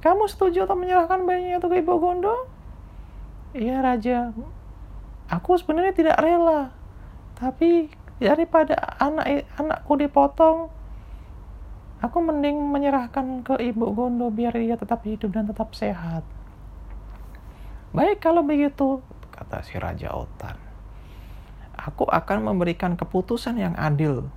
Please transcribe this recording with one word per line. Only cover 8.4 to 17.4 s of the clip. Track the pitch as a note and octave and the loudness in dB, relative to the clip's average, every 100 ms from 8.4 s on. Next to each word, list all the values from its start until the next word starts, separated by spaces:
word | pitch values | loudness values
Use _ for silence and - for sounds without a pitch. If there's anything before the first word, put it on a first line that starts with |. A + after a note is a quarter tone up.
| E4 E4 D#4 - - - | 6 4 4 2 -2 0
anak, | C#4 D#4 - C#4+ - - | 2 2 0 0 -2 -4
anakku | D4+ - - D4 | -2 -2 2 2
dipotong, | D4 C#4+ C#4 - D#4+ E4 E4 - - - - - - - - - - - - - | 4 4 4 6 6 6 -2 -10 -14 -14 -14 -16 -16 -16 -16 -16 -16 -16 -16 -6
aku | A#3+ E4+ | -2 0
mending | E4 D4+ C#4+ D4 | 2 2 0 0
menyerahkan | C#4+ C#4+ C#4+ C4+ A#3+ - C4 B3+ | 0 0 2 2 0 -4 -4 -6
ke | A#3+ C4 | -2 0
Ibu | A#3+ A3+ A3+ | 0 0 0
Gondo | G#3 B3 A#3+ A#3+ | 0 0 0 -2
biar | G#3+ A#3+ A#3 | 0 -2 0
dia | A3+ A3+ | 0 -2
tetap | G#3 A#3 | -2 -4
hidup | G#3+ G#3+ G#3+ G3 | -4 -4 -2 -2
dan | G#3 | -4
tetap | G#3+ A3 - | -4 -6 -4
sehat." | G#3 F#3 E3 E3 - - - - - - - - - - - - | -4 -4 -4 -6 -6 -14 -16 -18 -18 -16 -14 -14 -14 -16 -16 -16